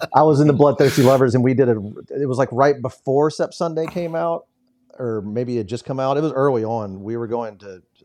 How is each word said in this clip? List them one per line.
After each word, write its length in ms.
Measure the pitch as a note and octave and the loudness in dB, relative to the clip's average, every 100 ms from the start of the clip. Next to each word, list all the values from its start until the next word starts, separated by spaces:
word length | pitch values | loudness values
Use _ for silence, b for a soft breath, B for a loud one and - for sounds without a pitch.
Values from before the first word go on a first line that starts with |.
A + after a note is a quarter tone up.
| - | 0
I 100 | - | 4
was 180 | D#3 C#3 | 4 4
in 60 | D3+ | 4
the 60 | |
Bloodthirsty 500 | C#3 C#3+ C3 C#3 B2+ | 6 4 4 2 4
Lovers, 320 | B2+ C3+ C3 B2+ | 6 6 4 2
and 80 | |
we 100 | B2 | 2
did 160 | B2+ B2+ | 2 2
a, 80 | A2 G2+ A#2+ - | 2 -4 -14 -12
it 160 | C#3 C#3 | -6 -4
was, 100 | B2+ | -2
like, 120 | C3 | -2
right 300 | A#2+ C#3+ C3+ | 2 2 0
before 480 | A2+ - - C3+ D3+ | -6 -10 -2 0 0
Sep 220 | - E3+ | -2 -6
Sunday 320 | - E3+ D#3 D#3+ | -4 -6 -4 -6
came 260 | F3+ E3+ E3 | -6 -6 -4
out, 300 | E3+ E3 - _ _ _ _ - | -4 -6 -10 _ _ _ _ -10
or 220 | B2 A2 | -6 -6
maybe 380 | G2+ A2 B2 A#2+ | -6 -6 -4 -4
it 60 | G2 | -6
just 200 | A#2+ - | -8 -8
come 140 | C3 | -4
out. 180 | C3 C#3 | -2 -2
It 40 | |
was 80 | D#3 | -2
early 320 | C3+ C#3 B2 | 0 0 0
on. 400 | A2 A2+ G#2 F#2+ | -4 -6 -8 -10
We 140 | G2 A#2 | -10 -8
were 100 | A#2 | -6
going 300 | A#2+ A2+ G2 | -6 -8 -14
to, 240 | G2+ F#2 _ _ | -20 -20 _ _